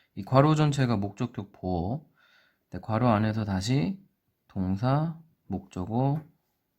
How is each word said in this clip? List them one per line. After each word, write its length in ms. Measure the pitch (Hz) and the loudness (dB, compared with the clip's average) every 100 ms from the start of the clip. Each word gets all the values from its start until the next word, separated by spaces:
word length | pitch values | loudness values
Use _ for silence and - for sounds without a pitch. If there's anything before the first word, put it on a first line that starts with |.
| _ - | _ -14
이 80 | |
괄호 320 | 98 131 151 151 | 2 6 6 6
전체가 400 | 151 139 123 110 | 2 2 0 0
목적격 540 | 101 - 123 - 95 | -2 -4 -6 -8 -14
보호. 580 | - 92 90 90 147 - _ _ _ _ _ _ | -8 -4 -2 -2 -6 -10 _ _ _ _ _ _
근데 120 | 90 | -12
괄호 260 | - 110 123 | -4 0 2
안에서 380 | 104 110 110 104 | 2 2 -2 -2
다시 540 | 95 104 135 175 196 _ _ _ _ _ | -2 0 0 0 -6 _ _ _ _ _
동사, 680 | 98 92 98 123 143 160 160 - _ - | -6 -4 -2 0 0 -2 -8 -16 _ -8
목적어, 720 | 95 - 98 90 113 135 156 - _ _ _ _ | -8 -8 -10 -6 -2 0 -2 -6 _ _ _ _